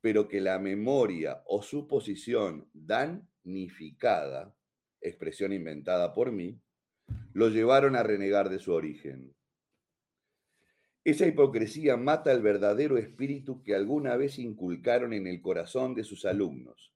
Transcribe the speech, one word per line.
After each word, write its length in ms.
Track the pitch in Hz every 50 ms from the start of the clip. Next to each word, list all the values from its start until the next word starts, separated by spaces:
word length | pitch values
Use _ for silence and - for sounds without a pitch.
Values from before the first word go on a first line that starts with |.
pero 260 | - 113 107 107 104
que 140 | - - 101
la 160 | 95 95 95
memoria 840 | 95 98 98 98 104 107 123 139 139 120 101 90 82 78 73 65 - _
o 160 | - 95 104
su 260 | - - - 147 147
posición 800 | 147 139 131 - - 98 - - 120 120 113 104 92 80 73 - _ _
damnificada, 1800 | 78 78 80 104 120 139 156 175 202 - _ _ _ _ 90 95 95 92 90 - - 80 78 - _ - 120 104 82 73 69 67 67 85 98 _ _ _ _ _ _ _ _ _ _
expresión 540 | - 85 - _ - 80 80 - 98 95 98
inventada 580 | 95 82 80 76 76 71 87 92 90 87 87
por 200 | - - 123 131
mí, 280 | 117 98 85 90 117 - _ _ _ _ _ _ _ _ _ - - - - - -
lo 160 | 98 117 113
llevaron 460 | 107 113 113 120 135 135 139 139 131
a 60 | 120
renegar 480 | 113 107 107 98 98 98 101 101 98 95
de 80 | 92
su 160 | 92 - 95 87
origen. 600 | 82 78 76 73 - - 73 67 65 65 65 67 _ _ _ _ _ _ _ _ _ _ _ _ _ _ _ _ _ _ _ _ _ _ _ _ _ _ _ _ _ _ _ _ _ _
Esa 240 | 165 151 151 190
hipocresía 720 | 165 - - 143 135 107 113 110 110 - 147 160 151 127
mata 340 | 120 123 143 156 151 - 151
el 100 | 131 120
verdadero 560 | 104 107 101 101 101 104 107 120 147 151 135
espíritu 640 | 120 110 - - - 135 139 143 139 135 - 127 -
que 140 | - 101 101
alguna 420 | 95 98 107 139 151 147 131 120
vez 220 | 123 139 139 135 131
inculcaron 760 | 123 117 107 104 92 90 87 85 87 123 120 123 123 120 113
en 140 | 101 95
el 120 | 92 90 85
corazón 540 | 82 92 92 85 85 - - 131 131 127 127
de 100 | 113 104
sus 220 | - 101 - -
alumnos 680 | 98 104 101 101 82 71 64 62 62 58 _ - _ _